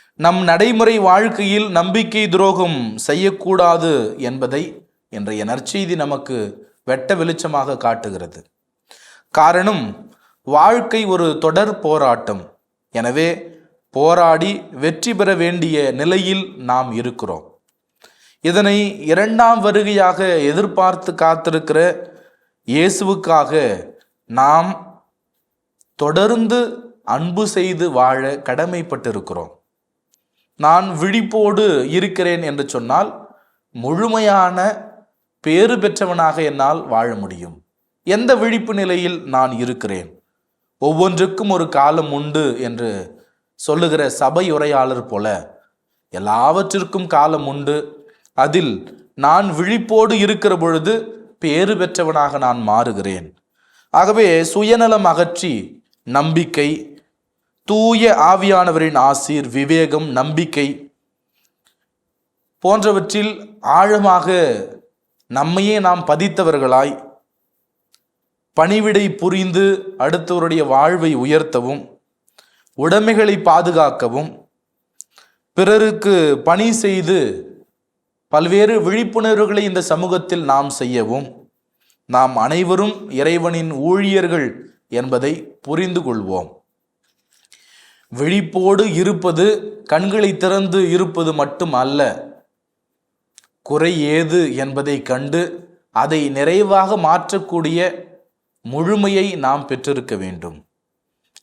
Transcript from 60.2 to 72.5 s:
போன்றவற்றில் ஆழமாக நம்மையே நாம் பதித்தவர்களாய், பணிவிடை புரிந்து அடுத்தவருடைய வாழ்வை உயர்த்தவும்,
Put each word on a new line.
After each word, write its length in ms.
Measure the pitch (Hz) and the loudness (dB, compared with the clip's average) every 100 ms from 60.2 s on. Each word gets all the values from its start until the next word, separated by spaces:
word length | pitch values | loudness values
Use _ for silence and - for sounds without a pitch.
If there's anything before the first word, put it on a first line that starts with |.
| 143 156 165 147 143 139 - _ _ _ _ _ _ _ _ _ _ _ _ _ _ _ _ _ | -2 -2 -4 -2 -4 -4 -14 _ _ _ _ _ _ _ _ _ _ _ _ _ _ _ _ _
போன்றவற்றில் 1000 | 180 214 208 196 - 208 214 214 - _ | 0 2 2 0 0 -2 -4 -6 -14 _
ஆழமாக 640 | - 156 202 208 202 180 170 180 156 107 95 - _ _ _ _ - | 0 4 4 4 4 4 2 2 2 0 -6 -16 _ _ _ _ -8
நம்மையே 520 | 123 151 180 202 214 | -4 -2 0 0 2
நாம் 260 | 190 175 165 | 2 0 0
பதித்தவர்களாய், 960 | 156 196 165 170 147 131 127 139 135 - - _ _ _ _ _ _ _ _ _ _ _ _ _ | 0 0 0 2 2 2 2 2 -4 -14 -20 _ _ _ _ _ _ _ _ _ _ _ _ _
பணிவிடை 580 | - 165 214 214 202 208 | 0 2 2 2 2 0
புரிந்து 720 | - 180 196 185 175 196 190 - - | -2 -2 -2 -2 0 2 0 -6 -4
அடுத்தவருடைய 720 | 131 175 170 175 165 160 139 | -2 -2 -2 -2 -2 -2 2
வாழ்வை 460 | 131 151 180 160 | 4 4 2 0
உயர்த்தவும், 880 | 135 131 156 156 123 123 143 143 _ _ _ _ _ _ | -2 0 0 0 -2 -4 -6 -12 _ _ _ _ _ _